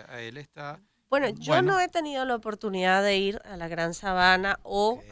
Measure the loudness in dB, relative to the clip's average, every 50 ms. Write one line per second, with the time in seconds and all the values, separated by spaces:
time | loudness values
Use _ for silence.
0 | -18 -16 -14 -14 -12 -12 -14 -16 -20 -18 _ -14 -14 -14 -14 -16 _ _ _ _
1 | _ _ -2 0 0 -2 -4 -6 -2 2 2 4 4 4 2 2 0 0 -2 -4
2 | -4 -4 -4 -4 -2 -2 -2 -2 -4 -8 -8 -6 -6 -4 -2 0 2 4 4 4
3 | 4 2 2 2 0 -2 -4 -6 -12 -14 -12 -10 -8 -6 -4 -4 -4 -4 -4 -4
4 | -4 -2 2 4 6 6 6 6 2 -2 -4 -4 -6 -4 0 2 2 2 0 -2
5 | -8 -14